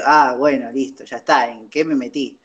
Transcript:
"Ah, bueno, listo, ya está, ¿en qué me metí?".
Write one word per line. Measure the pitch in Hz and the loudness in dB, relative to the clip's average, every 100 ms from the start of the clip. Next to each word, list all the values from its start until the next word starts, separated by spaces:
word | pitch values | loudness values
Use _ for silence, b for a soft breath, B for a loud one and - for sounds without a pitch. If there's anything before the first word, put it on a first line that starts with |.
| 120 | 4
"Ah, | 151 135 123 | 4 4 2
bueno, | 147 135 117 | 0 0 -4
listo, | 127 127 - | -6 -6 -8
ya | - 120 | -14 -10
está, | - 147 117 | 0 0 0
¿en | 113 110 | -6 -8
qué | 147 160 | -2 0
me | 143 | -2
metí?". | 123 147 123 - | -4 -6 -8 -10